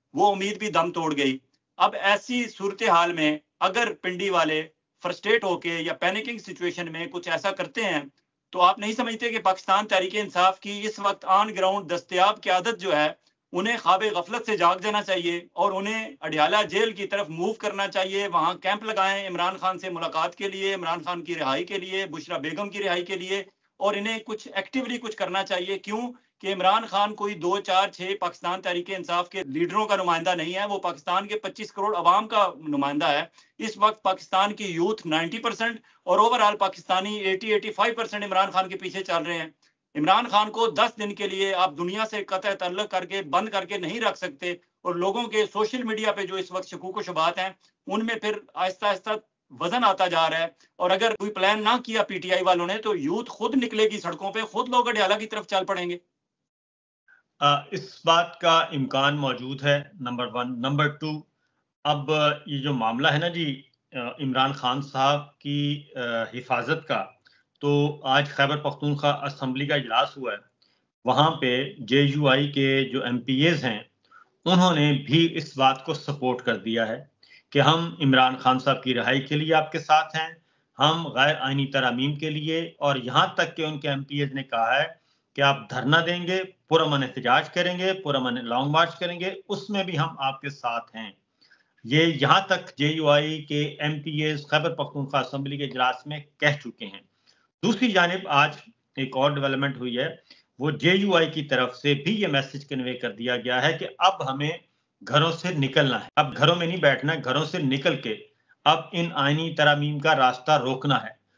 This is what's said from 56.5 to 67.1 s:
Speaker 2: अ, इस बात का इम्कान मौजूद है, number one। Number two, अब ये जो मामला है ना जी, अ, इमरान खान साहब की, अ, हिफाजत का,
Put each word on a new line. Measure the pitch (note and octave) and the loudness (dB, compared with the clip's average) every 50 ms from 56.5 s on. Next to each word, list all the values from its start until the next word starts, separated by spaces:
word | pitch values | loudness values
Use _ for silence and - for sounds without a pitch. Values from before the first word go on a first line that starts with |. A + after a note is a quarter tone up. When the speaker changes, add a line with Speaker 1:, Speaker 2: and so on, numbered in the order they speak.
| _ _ _ _ _ _ _ _ _ _ _ _ _ _ _ _ _ - | _ _ _ _ _ _ _ _ _ _ _ _ _ _ _ _ _ 2
Speaker 2:
अ, | D3 C#3+ C#3+ C#3+ - - G3 | 4 4 4 4 0 -4 -8
इस | D#3 - - - - - | -10 -10 -12 -16 0 2
बात | E3 E3 E3+ E3+ E3+ - - | 4 6 6 4 2 -4 0
का | F3 E3+ E3 E3 C#3 - - | 2 4 6 6 4 2 0
इम्कान | C#3 C3 C3 C3+ C3+ C3+ C#3+ D3 | -2 -2 0 0 2 2 2 2
मौजूद | D3 C#3+ C3 A#2+ A2+ B2+ C3 C#3 C3 | 0 -2 -2 -4 -4 -8 -10 -8 -2
है, | C#3+ D3 C#3+ C#3+ C#3+ - - E3+ | 2 2 2 2 0 -6 -12 -10
number | B2 B2 B2 A#2+ B2 | -8 -6 -4 -4 -4
one। | A#2 A2 B2 B2 B2+ B2+ A#2 | -4 -4 -4 -4 -4 -4 -4
Number | B2 C#3 C#3+ C#3+ D3+ | -2 0 2 2 2
two, | D3 D3 - D#3 D#3 D3+ D3+ - _ _ _ _ _ _ _ _ _ _ _ - | 0 0 -4 -6 -6 -6 -6 -10 _ _ _ _ _ _ _ _ _ _ _ 0
अब | D3 D3+ C#3+ C3+ D#3 D3+ D3+ D3+ D3 C#3+ - - | 0 0 0 0 0 2 4 4 2 2 0 -4
ये | - C#3+ C3+ | -8 -6 -4
जो | C3 D3 C#3 | -2 -2 -2
मामला | A#2+ A2+ A2+ A2+ B2+ D3 D#3 | 0 0 0 0 2 2 2
है | C#3+ D3+ | 2 2
ना | E3+ F3 | 0 -2
जी, | E3 F3 D#3+ C#3+ C3 C3+ - _ _ _ _ _ C#3 | -2 -4 -4 -4 -4 -6 -12 _ _ _ _ _ -10
अ, | C3 A#2+ B2 - D#3 | -8 -8 -8 -6 -6
इमरान | C#3+ C3 B2 C3 C3+ C#3 C#3 | -4 0 2 2 2 2 0
खान | - C3 B2 B2+ C#3+ | -2 -2 -2 0 -2
साहब | C#3+ - - C3 C3+ C#3 D3 C#3+ | -4 -4 -2 2 4 4 4 2
की, | C#3+ - _ _ - C#3+ C#3+ D3 C#3+ C#3+ D3 D3 D3 - - | -2 -8 _ _ -8 -4 -4 -2 -2 -2 -4 -4 -8 -12 -8
अ, | C3+ B2 A#2+ A#2 A2+ A2 - A#2+ | -6 -4 -2 -2 -2 -4 -4 -6
हिफाजत | B2 B2 - B2+ A#2+ B2 B2+ D#3+ - - | -10 -4 -2 -2 -2 0 -2 -2 -2 -2
का, | - B2 G#2 F#2+ - | -2 -4 -4 -4 -6